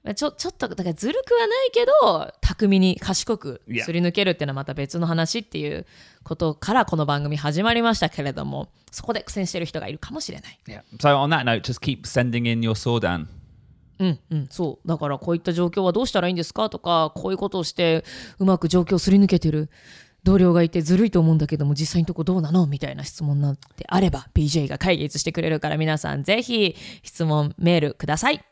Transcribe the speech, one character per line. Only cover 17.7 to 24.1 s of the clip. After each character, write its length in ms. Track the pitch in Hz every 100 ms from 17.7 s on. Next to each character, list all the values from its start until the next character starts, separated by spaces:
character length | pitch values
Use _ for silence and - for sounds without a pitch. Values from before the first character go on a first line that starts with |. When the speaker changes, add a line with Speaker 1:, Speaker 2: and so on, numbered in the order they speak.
Speaker 1:
て 320 | - 170 160 - - - -
う 60 |
ま 140 | 196 180
く 100 | 160
状 140 | 180
況 140 | 170 190
を 20 |
す 120 | -
り 80 | 196
抜 80 | 196
け 120 | 175
て 120 | 160
る 200 | 151 151 _ - - - _
同 140 | 185 196
僚 160 | 180
が 100 | 175
い 60 | 170
て 140 | 170
ず 160 | 156 185
る 80 | 226
い 40 |
と 80 | 175
思 120 | 160
う 20 |
ん 40 | 160
だ 80 | 151
け 100 | 151
ど 80 |
も、 80 | 143
実 200 | 143 156
際 80 | 175
の 40 | 165
と 60 |
こ 120 | 170
ど 120 | 160 185
う 60 |
な 100 | 151
の？」 140 | 180 160
み 100 | 139
た 120 | 139
い 60 | 135
な 80 |
質 200 | 135 -
問 160 | 147 143
な 120 | 143
ん 40 | 139
て 300 | - - -
あ 100 | 180
れ 120 | 190